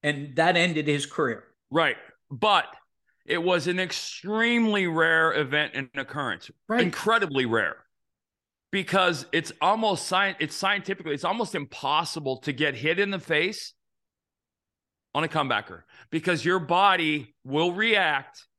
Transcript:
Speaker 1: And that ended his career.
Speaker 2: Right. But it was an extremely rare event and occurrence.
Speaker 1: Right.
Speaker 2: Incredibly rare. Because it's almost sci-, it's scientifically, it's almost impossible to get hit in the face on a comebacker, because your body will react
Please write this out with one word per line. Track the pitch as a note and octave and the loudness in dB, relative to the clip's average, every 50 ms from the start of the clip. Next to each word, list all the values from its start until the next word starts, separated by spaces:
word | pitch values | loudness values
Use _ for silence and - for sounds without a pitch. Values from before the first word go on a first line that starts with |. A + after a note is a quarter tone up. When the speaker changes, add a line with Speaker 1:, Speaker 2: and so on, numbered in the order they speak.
| - | 0
Speaker 1:
And | D3 D3 C#3 C#3+ D3 C3 | -2 -2 -2 -6 -6 0
that | C#3 D#3+ E3+ F3+ F3 | 2 4 4 6 4
ended | E3+ F3+ E3+ D#3 D3+ | 4 2 2 0 0
his | D3 D3 D3 C#3 | 0 0 0 -2
career. | - - - D#3 B2+ A2+ G#2 - _ _ _ _ _ | -6 -4 -2 -2 -2 -2 -4 -10 _ _ _ _ _
Speaker 2:
Right. | - D#3+ E3 C#3+ B2 - - - _ _ _ _ | 0 2 2 2 0 -2 -10 -20 _ _ _ _
But | C#3+ A#2 - G#3+ G3+ F3 - - - - _ _ _ _ _ _ _ _ _ | -8 0 2 4 4 4 2 0 -10 -20 _ _ _ _ _ _ _ _ _
it | - - F3 E3 | -4 -2 0 2
was | F3+ F3+ F3 C#3 | 2 2 2 2
an | E3+ F3+ F3+ | 0 -2 -2
extremely | F#3 E3+ - - - - - - - F3+ G#3 A3 A3+ A#3 A#3+ A#3 A#3 A3 G#3 G3+ F#3+ | -2 -4 -6 -8 -8 -10 -12 -12 -8 -4 -2 0 2 2 2 2 2 2 2 2 2
rare | F3 D#3+ D#3+ D#3+ E3 E3 D#3+ D#3+ D#3+ - | 0 2 2 2 4 4 4 4 2 2
event | C3+ D3+ C3 C#3 D3 D3+ C#3 - | 0 -2 0 0 -2 -2 -2 -4
and | C3 C3+ B2+ _ | -8 -8 -8 _
occurrence. | C#3 C3 - - D3+ C#3+ B2 F#2 D#2+ - - - _ _ _ | -10 -8 -8 -6 -6 -4 -4 -6 -6 -10 -18 -20 _ _ _
Speaker 1:
Right. | A3 A#3+ A#3+ | 0 0 0
Speaker 2:
Incredibly | F3+ - - - G3+ A3+ A3+ G3+ E3+ C#3 C3+ C3 | 0 0 -2 0 2 2 2 2 0 0 0 0
rare. | A#2 A2+ A2+ G#2 E2 - - - _ _ _ _ _ _ _ _ _ _ _ _ _ _ _ _ _ | 2 2 0 0 0 -4 -8 -14 _ _ _ _ _ _ _ _ _ _ _ _ _ _ _ _ _
Because | - G3 F3+ - - G3 F#3 F3 F3 C#3 C3 - - | -4 -4 -4 0 2 4 4 4 2 0 -4 -2 -2
it's | D#3+ D#3+ - - _ | -2 -2 -2 -6 _
almost | D3+ F3 G#3 A3 A3 G#3+ F#3+ D#3+ - | 2 2 2 2 2 0 0 -2 -4
sci-, | - F#3 F#3 G3+ G3 F#3 - | -2 0 0 0 0 -2 -4
it's | D#3 D3+ - | -6 -6 -6
scientifically, | - - F#3+ G3+ G3+ F#3+ - F#3+ - F3 D#3+ - | -4 -2 -2 -2 -2 -2 -6 -8 -8 -6 -8 -6
it's | C#3+ - | -4 -2
almost | E3+ G3 A3+ A#3 - - | -4 -2 -2 -4 -4 -4
impossible | F3 C#3+ - - - - C3+ C#3+ D#3 E3+ D#3 - E3 D3 C#3 C3 B2 | -8 -8 -8 -12 -6 -2 0 0 0 0 -2 -6 -6 -4 -4 -6 -4
to | - - C#3+ | -4 -6 -2
get | A#2+ D3+ D3 - | 0 -2 -2 -2
hit | A2 A#2+ D#3 E3+ F3+ | -2 -2 -2 0 0
in | G3+ G3 | -2 -2
the | G3 F#3 | -4 -8
face | C#3+ - E3 D3+ E3 F#3+ A3 - - - _ _ _ _ _ _ _ _ _ _ _ _ _ _ _ _ _ _ _ _ _ _ _ _ _ _ _ _ _ | -4 -2 0 0 0 -2 -4 -8 -14 -16 _ _ _ _ _ _ _ _ _ _ _ _ _ _ _ _ _ _ _ _ _ _ _ _ _ _ _ _ _
on | C#3 D#3 | -2 -2
a | D#3+ | 0
comebacker, | D#3 D#3+ C#3+ C3 B2 G#2 G#2+ - F#2 E2+ _ _ _ - - _ | 0 -2 0 0 0 -2 -2 -4 -16 -20 _ _ _ -20 -18 _
because | - E3 D#3+ F3+ F3+ D#3 - | -6 -4 0 0 -2 0 2
your | E3+ F3+ F#3+ | 2 0 0
body | E3+ C3+ E3+ F3+ G3 G3+ F#3 F3+ E3 D#3 D3+ D3 C#3 - _ _ _ | 0 2 2 4 6 4 4 4 2 0 -2 -2 -4 -10 _ _ _
will | C3 C3 D3+ E3 F3 | -4 0 0 0 0
react | F3 F#3 G#3+ A#3 A3 G#3 F#3 D#3+ D3 C#3 C3+ - - - - _ _ | 0 0 0 2 2 2 2 2 0 -2 -4 -6 -20 -20 -20 _ _